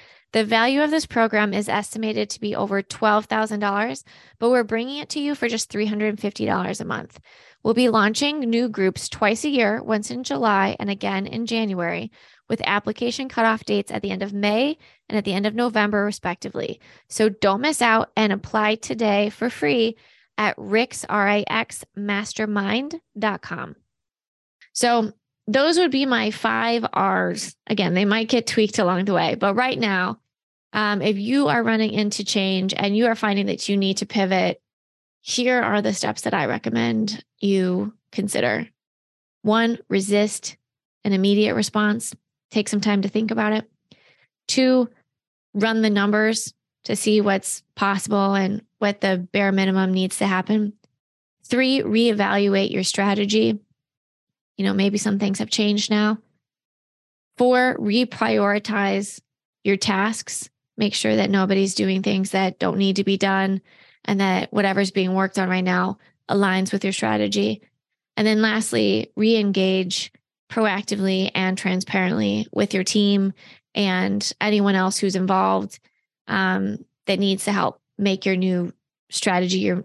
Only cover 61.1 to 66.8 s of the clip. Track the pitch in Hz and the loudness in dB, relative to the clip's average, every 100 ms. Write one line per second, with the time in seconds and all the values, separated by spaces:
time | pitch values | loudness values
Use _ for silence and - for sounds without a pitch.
61.1 | 214 190 196 190 196 196 - 190 190 202 | 2 2 2 2 2 0 0 0 0 0
62.1 | 190 190 190 185 - 185 180 196 190 196 | 0 0 0 0 0 -2 2 0 0 0
63.1 | 190 196 190 190 196 - _ - _ - | 2 2 2 2 -2 -6 _ -20 _ -4
64.1 | 202 196 185 - 208 196 190 190 196 185 | 0 2 0 0 0 2 2 0 0 0
65.1 | 185 190 196 185 185 185 180 185 202 _ | 0 0 0 0 0 0 0 0 -4 _
66.1 | _ - 202 202 185 190 196 | _ -2 0 2 2 0 -2